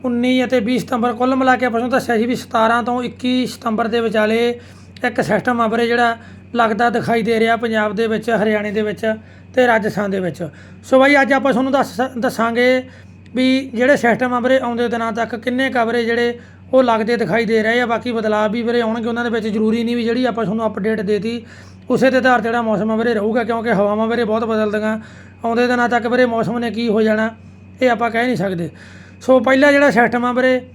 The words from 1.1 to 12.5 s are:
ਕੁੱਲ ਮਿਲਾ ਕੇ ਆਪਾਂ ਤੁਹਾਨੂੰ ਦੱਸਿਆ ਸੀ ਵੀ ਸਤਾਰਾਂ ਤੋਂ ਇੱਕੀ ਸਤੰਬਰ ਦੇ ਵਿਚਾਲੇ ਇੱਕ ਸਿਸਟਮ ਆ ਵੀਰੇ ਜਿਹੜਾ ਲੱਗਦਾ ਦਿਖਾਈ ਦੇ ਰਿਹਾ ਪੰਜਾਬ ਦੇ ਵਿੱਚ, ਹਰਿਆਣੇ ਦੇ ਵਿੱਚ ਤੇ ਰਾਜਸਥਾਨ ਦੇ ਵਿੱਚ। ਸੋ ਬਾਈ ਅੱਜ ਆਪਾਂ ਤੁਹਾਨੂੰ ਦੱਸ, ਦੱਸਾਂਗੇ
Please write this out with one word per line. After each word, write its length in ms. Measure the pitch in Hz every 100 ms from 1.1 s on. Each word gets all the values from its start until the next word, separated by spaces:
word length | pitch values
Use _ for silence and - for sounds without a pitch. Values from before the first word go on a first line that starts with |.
ਕੁੱਲ 220 | 220 254 262
ਮਿਲਾ 200 | 262 254
ਕੇ 100 | 254
ਆਪਾਂ 140 | 226
ਤੁਹਾਨੂੰ 120 | 247
ਦੱਸਿਆ 260 | 254 262 226
ਸੀ 80 | 240
ਵੀ 100 | 240
ਸਤਾਰਾਂ 440 | - 226 220 233
ਤੋਂ 180 | 233 247
ਇੱਕੀ 420 | 240 233 254 254 233
ਸਤੰਬਰ 400 | - 233 220 233
ਦੇ 120 | 233
ਵਿਚਾਲੇ 580 | 226 214 214 226 240 240 - - - - 247
ਇੱਕ 160 | 233
ਸਿਸਟਮ 400 | 151 214 - 240
ਆ 60 | 226
ਵੀਰੇ 180 | 226 233
ਜਿਹੜਾ 300 | 240 240 226 - - - 233
ਲੱਗਦਾ 340 | 226 214 240
ਦਿਖਾਈ 320 | 226 156 233
ਦੇ 160 | 220 226
ਰਿਹਾ 160 | 226 226
ਪੰਜਾਬ 380 | 233 220 214 202
ਦੇ 100 | 226
ਵਿੱਚ, 220 | 214 220
ਹਰਿਆਣੇ 400 | 226 214 214 208
ਦੇ 100 | 202
ਵਿੱਚ 240 | 214 196 220 220 - - - -
ਤੇ 100 | 247
ਰਾਜਸਥਾਨ 440 | 220 208 214 202
ਦੇ 80 | 190
ਵਿੱਚ। 240 | 180 147 160 - - -
ਸੋ 160 | - 262
ਬਾਈ 160 | 269 285
ਅੱਜ 120 | 269
ਆਪਾਂ 180 | 269 269
ਤੁਹਾਨੂੰ 200 | 208 262
ਦੱਸ, 280 | 269 - - 262 254
ਦੱਸਾਂਗੇ 680 | 254 254 233